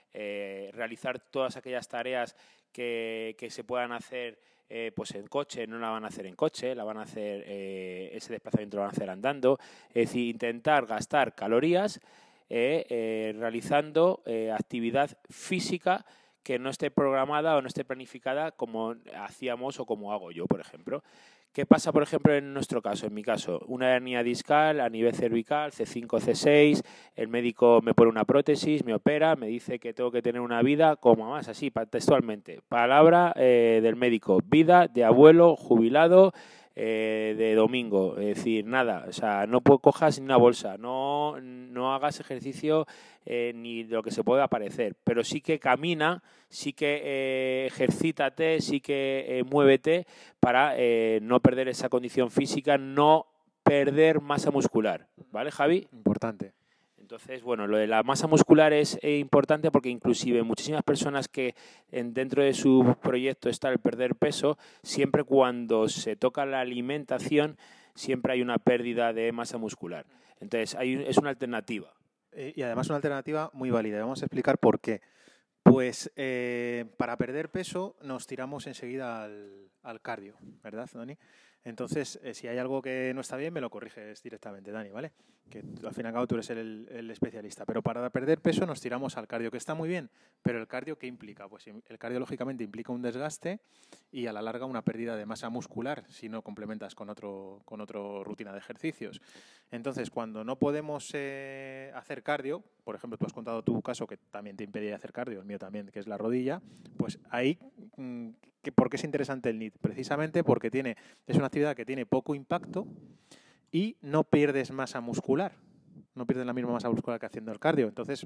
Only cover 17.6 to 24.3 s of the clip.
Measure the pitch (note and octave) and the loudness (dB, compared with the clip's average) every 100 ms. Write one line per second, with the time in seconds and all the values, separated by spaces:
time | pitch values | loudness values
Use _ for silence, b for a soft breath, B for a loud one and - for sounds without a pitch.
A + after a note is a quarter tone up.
17.6 | C3 - C3 C3 B2+ B2+ C3 C#3+ D#3 - | 0 -6 -10 -10 -12 -10 -6 -4 -4 -6
18.6 | A#2 A2+ A2+ A#2 - - G2+ - B2+ A#2+ | -6 -4 -4 -6 -12 -14 -14 -8 -6 -6
19.6 | C3 - A#2+ G#2+ G#2 G#2 F2 E2 F#2 F#2 | -6 -8 -6 -6 -6 -8 -8 -6 -4 -4
20.6 | - - - C#3 - b b b b - | -6 -18 -10 -10 -10 b b b b -4
21.6 | C#3 D#3 E3 D3+ D3 D#3 D3+ C#3+ C#3 C#3 | 0 0 0 -2 -2 0 0 0 -4 -8
22.6 | - B2 G#2 G2 G#2+ G#2 G#2+ G#2 - E2+ | -6 -6 -6 -6 -8 -8 -6 -6 -4 -8
23.6 | - B2 B2+ B2+ B2+ B2 A#2+ | -8 -4 0 0 0 -4 -2